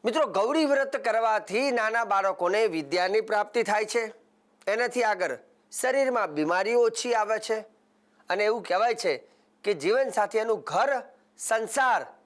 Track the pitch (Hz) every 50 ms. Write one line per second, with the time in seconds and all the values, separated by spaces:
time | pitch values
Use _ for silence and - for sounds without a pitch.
0 | - 220 226 320 302 233 160 180 202 240 294 330 311 285 277 269 277 269 269 262
1 | - 233 214 226 226 220 220 208 214 - 180 226 269 285 247 240 220 220 220 233
2 | 233 208 202 196 190 196 185 185 175 175 190 214 226 214 165 160 151 139 151 175
3 | 180 185 202 220 214 - 214 208 208 208 - 240 220 - 208 214 220 214 - 240
4 | 226 214 214 - _ _ _ _ _ _ _ _ _ - 202 226 240 240 240 247
5 | 233 214 208 185 180 156 131 113 - _ _ _ _ _ - - - 254 262 277
6 | 269 262 247 233 208 170 151 147 156 156 175 185 196 208 233 240 240 226 226 226
7 | - 247 233 220 214 208 220 214 214 - 220 214 214 - _ _ _ _ _ _
8 | _ _ _ _ _ _ 180 196 208 214 226 233 190 - 175 185 220 240 233 233
9 | - 180 143 123 - _ _ _ _ _ _ _ _ 208 208 156 139 175 220 262
10 | 269 254 190 226 208 202 - 220 220 226 220 190 - - - 185 233 277 277 254
11 | 247 - - _ _ _ _ - - - 226 226 226 - - 277 262 254 233 180
12 | 131 - - _ _